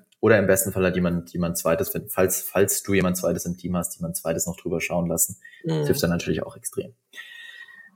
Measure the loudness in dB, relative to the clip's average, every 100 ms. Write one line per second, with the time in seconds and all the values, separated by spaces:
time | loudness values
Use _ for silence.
0 | _ _ 6 6 6 4 2 2 2 2
1 | 2 0 -4 -4 -2 0 0 0 0 -4
2 | -4 2 2 0 -2 2 2 2 0 2
3 | 2 2 0 0 -2 -6 -4 -2 -4 -6
4 | -6 -4 -4 -2 -4 -6 -4 -4 -2 -2
5 | 0 0 -2 -4 -16 -10 -4 0 2 2
6 | 2 0 -2 -4 -4 -10 -8 -8 -8 -14
7 | _ -18 -18 -18 -18 -18 -20 -20 -20